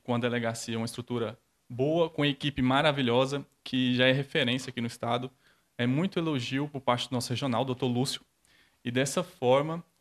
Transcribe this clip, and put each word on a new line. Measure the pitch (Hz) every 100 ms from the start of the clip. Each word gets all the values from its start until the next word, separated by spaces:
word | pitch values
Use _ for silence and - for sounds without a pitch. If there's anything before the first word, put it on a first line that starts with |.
com | -
a | 120
delegacia, | 120 120 113 117 - 113
uma | 113
estrutura | - 120 120 110 - _ _ -
boa, | 123 143 170 165
com | 151
equipe | 143 135 147 143
maravilhosa, | 127 135 151 143 120 123 135 139 - _
que | - 127 127 123
já | 131
é |
referência | 135 139 160 120 127 127
aqui | 120
no | 117
estado. | - 117 123 127 _ _ _ _ -
É | 120
muito | 139 190 185
elogio | 160 139 117 131 147
por | 135
parte | - 123 -
do |
nosso | 123 -
regional, | 117 139 113 127
doutor | 123 131
Lúcio. | 120 139 - _ _ _ _ _ _ 123
E |
dessa | 123 143 185
forma, | 170 - 123 135 156 170 - _